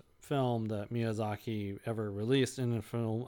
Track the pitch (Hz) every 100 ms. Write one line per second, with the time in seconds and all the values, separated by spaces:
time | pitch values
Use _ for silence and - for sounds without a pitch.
0 | - _ - 143 127 117 107 107 101 117
1 | 113 107 107 104 - 110 101 101 - 110
2 | 107 101 110 135 123 - 123 117 - 120
3 | 113 110